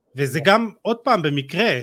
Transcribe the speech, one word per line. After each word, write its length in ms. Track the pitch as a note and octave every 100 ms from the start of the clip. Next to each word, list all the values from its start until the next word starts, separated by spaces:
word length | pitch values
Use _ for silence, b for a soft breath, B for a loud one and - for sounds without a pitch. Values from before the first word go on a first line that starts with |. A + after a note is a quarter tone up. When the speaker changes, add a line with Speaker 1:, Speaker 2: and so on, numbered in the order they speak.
| _ C3
Speaker 1:
וזה 220 | C#3 D3
Speaker 2:
כן. 60 | D#3+
Speaker 1:
גם 240 | A3 A3 -
עוד 160 | G3 A#3
פעם 240 | C4+ G#3+
במקרה, 480 | D3+ C#3+ C3+ E3 A3+ B2+